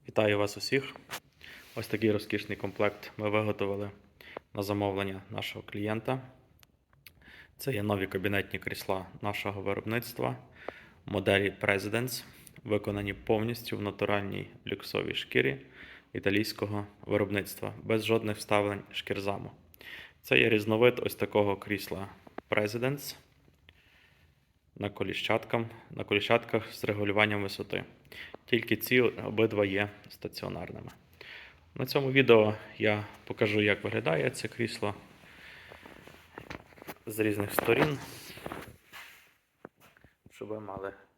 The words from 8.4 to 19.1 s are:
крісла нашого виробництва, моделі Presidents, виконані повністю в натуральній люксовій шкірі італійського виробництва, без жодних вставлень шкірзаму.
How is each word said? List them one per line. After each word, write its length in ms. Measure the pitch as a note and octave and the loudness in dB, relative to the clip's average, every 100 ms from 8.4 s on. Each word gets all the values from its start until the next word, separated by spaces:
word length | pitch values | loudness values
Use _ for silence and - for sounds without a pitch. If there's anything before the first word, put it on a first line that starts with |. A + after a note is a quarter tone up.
| F#2+ G2 | -2 -6
крісла 480 | - - - F#2+ F#2 - | -8 -8 -2 -2 -2 -6
нашого 400 | G#2 G2+ G#2 G2 | -4 -2 -4 -4
виробництва, 760 | G2 G2 A2 A#2 A#2+ - B2+ B2+ - - - - - - - | -4 -4 -2 -4 -4 -4 -2 -2 -12 -14 -14 -14 -20 -18 -4
моделі 460 | G2 G2 G2 G2 - | 0 4 4 4 0
Presidents, 640 | G#2 G2 G#2 A2 B2+ - - - - - | 2 2 2 -2 -2 -6 -10 -20 -20 -16
виконані 500 | A#2 G#2 G#2 G2+ G2+ | 0 0 0 -2 -2
повністю 640 | G2 - A2 A2 A#2 - G#2 | -6 2 2 2 -4 -6 -4
в 60 | |
натуральній 680 | G2+ G2 G2+ G2+ G2 G2 G2 - - | -4 -2 0 0 0 -6 -8 -12 -8
люксовій 480 | G2+ - G#2 F#2 | -8 -4 -4 -2
шкірі 440 | - - B2 C3 C3+ - - - - _ | -4 0 2 2 0 -10 -20 -20 -20 _
італійського 720 | G#2+ G2+ G2+ G#2+ - G2+ G#2 G2+ - - | -4 2 2 0 -2 -4 -4 -8 -14 -2
виробництва, 680 | G#2 G2+ G2+ F#2 - G#2 G#2+ | 0 2 0 -4 -8 -8 -10
без 220 | G#2+ A2 G#2+ | 0 0 4
жодних 300 | A2+ A2 G#2 | 2 2 -6
вставлень 460 | - G#2 G#2 G2+ - | 2 2 2 -2 -8
шкірзаму. 580 | - - | -12 -6